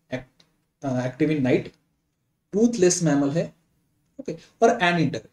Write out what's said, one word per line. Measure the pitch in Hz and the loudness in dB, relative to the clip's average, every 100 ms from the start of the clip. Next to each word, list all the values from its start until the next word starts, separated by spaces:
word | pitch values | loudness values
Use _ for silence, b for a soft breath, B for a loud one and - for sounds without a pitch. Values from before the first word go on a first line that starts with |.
| _ | _
act-, | 127 - _ _ _ _ _ | -14 -14 _ _ _ _ _
अ, | 139 123 123 | -6 -4 -6
active | - 151 | -2 0
in | 156 | 0
night, | 127 165 - - _ _ _ _ _ _ _ | 2 0 -2 -14 _ _ _ _ _ _ _
toothless | 190 233 233 180 175 | 0 2 4 2 2
mammal | 160 143 139 | 0 0 0
है, | 156 - - _ _ _ _ _ - | -2 -6 -10 _ _ _ _ _ -16
ओके, | - 165 b _ | -12 -14 b _
और | 233 233 | 2 2
anteater, | 175 175 139 - - | 0 2 0 -2 -12